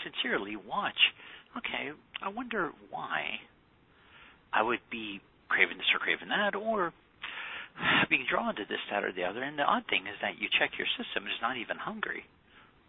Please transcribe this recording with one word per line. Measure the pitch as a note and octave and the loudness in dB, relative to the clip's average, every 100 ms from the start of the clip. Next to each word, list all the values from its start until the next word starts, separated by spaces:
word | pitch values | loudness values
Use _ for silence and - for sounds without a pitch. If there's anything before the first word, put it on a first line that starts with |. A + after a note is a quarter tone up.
sincerely | - - B3+ E3+ G2+ G#2+ | -6 -4 0 0 0 -6
watch, | G2 F3+ F3 - - - - - - B2 | -4 -2 -2 6 6 4 -12 -18 -14 -8
okay, | - A#2+ C3 D3+ - - | -4 -4 -4 -8 -12 -8
I | G3 | -6
wonder | G#3+ B3 A3 D3+ - G2+ | -6 -4 -2 -2 -4 -10
why | - D3+ D#3 - - - _ _ _ _ - - - - - _ | -8 -4 -2 -2 -6 -12 _ _ _ _ -20 -20 -20 -20 -20 _
I | A2 | 2
would | A2+ A#2 - | 4 2 -2
be | A#2 G#2+ G2 - _ - | -8 -6 -8 -12 _ -2
craving | - F2+ D#2 | 4 4 4
this | - - | 2 2
or | |
craving | F#2 D#2+ F#2 | 2 0 0
that, | D#3+ G#3 | 0 2
or | G2+ A3 G#3+ F3 - _ _ - - - - - - D#3 F3+ - | 0 0 2 0 -2 _ _ -10 -8 -8 -10 -12 -2 4 4 4
being | D3+ B2 | 2 2
drawn | F3 A#3 D3+ | 2 2 -2
to | G2 | -4
this, | G#2 - | -4 -2
that, | G#2 | 0
or | G2+ | 0
the | F#2 | 0
other. | F2+ A2 | -2 -2
And | C3+ D3+ | -4 0
the | |
odd | C#3+ A#3 - | 4 2 2
thing | F#2 G2 | 0 0
is | G2+ | -4
that | G#2+ - | -4 -2
you | - - | 0 2
check | C#3+ - | 2 0
your | - - | -2 -2
system, | A#3 - | -4 -4
it's | G2+ - | -4 -2
not | A#2 B2+ | -2 -2
even | G#2 E2 | -4 -6
hungry. | - A3 - - - _ _ - - - | -6 -4 -4 -6 -10 _ _ -20 -20 -20